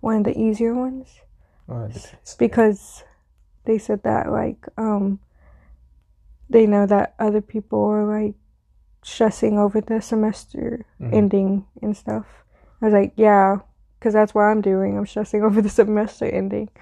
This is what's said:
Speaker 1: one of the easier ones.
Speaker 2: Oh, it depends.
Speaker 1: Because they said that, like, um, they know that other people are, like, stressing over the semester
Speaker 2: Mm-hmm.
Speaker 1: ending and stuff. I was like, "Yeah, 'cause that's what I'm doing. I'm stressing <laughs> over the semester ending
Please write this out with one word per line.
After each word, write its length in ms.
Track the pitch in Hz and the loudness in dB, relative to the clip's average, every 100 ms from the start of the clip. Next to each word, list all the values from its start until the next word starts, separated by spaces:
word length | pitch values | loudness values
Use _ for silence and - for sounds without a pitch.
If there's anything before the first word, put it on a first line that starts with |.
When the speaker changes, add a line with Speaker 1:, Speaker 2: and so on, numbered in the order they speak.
Speaker 1:
one 160 | 226 220 | -2 0
of 60 | 202 | 0
the 120 | - | 0
easier 360 | 220 214 233 | -2 0 -2
ones. 460 | 240 254 262 262 _ _ _ _ _ - | -2 -6 -8 -16 _ _ _ _ _ -14
Speaker 2:
Oh, 140 | 120 107 | -10 -10
it 80 | |
depends. 420 | 120 - - - - | -12 -18 -20 -16 -2
Speaker 1:
Because 680 | 233 240 220 202 - - - _ _ _ _ _ | 0 2 2 0 -8 -20 -20 _ _ _ _ _
they 140 | - 220 | -4 -4
said 260 | - 208 | -2 -4
that, 260 | - 180 - | -2 -2 -2
like, 380 | 220 226 214 - - | -4 -6 -8 -14 -8
um, 420 | 220 208 196 196 _ _ _ - _ - _ _ _ _ _ _ - | -4 -2 -2 -6 _ _ _ -20 _ -20 _ _ _ _ _ _ 2
they 160 | 226 214 | 4 4
know 180 | 202 202 | 4 2
that 300 | 202 - - | 2 0 -4
other 220 | 214 214 | -2 -2
people 380 | 208 220 - 220 208 | -4 -8 -6 -2 0
are, 180 | 208 208 | 0 -2
like, 300 | 214 214 208 _ _ _ _ _ _ | -2 -4 -8 _ _ _ _ _ _
stressing 560 | - - 220 - 226 208 | -10 -2 0 0 0 2
over 220 | 208 214 | 0 0
the 220 | 214 220 | -2 -4
semester 840 | - 220 214 202 - - 233 233 - - | -2 -2 -2 -4 -12 -10 -8 -8 -14 -12
Speaker 2:
Mm-hmm. 140 | 120 | -2
Speaker 1:
ending 520 | 214 202 196 190 196 196 - | 2 2 2 0 -2 -6 -10
and 140 | 214 202 | -8 -8
stuff. 300 | - 220 202 - _ _ _ _ | -8 -10 -10 -20 _ _ _ _
I 40 | 220 | 2
was 80 | |
like, 200 | 208 196 - | 4 2 2
"Yeah, 440 | 214 202 190 196 - _ _ _ | 4 6 4 0 -6 _ _ _
'cause 100 | 233 | 0
that's 240 | 214 208 214 | 2 2 2
what 60 | |
I'm 160 | 208 214 | 2 2
doing. 380 | 202 190 190 202 | 0 0 0 -4
I'm 80 | 202 | -6
stressing 340 | 214 208 208 | -8 -4 0
<laughs> 40 | 214 | 2
over 140 | 208 | 2
the 80 | 208 | 2
semester 560 | - 214 214 214 - - | 2 2 0 -2 -6 -6
ending 440 | - 196 208 214 _ | -4 -4 -6 -10 _